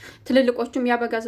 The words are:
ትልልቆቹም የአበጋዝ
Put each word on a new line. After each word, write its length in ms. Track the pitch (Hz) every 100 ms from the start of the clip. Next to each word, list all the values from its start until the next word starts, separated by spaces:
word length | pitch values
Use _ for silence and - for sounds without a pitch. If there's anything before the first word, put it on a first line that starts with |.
| - -
ትልልቆቹም 640 | - 262 247 240 240 277 247
የአበጋዝ 400 | 240 233 226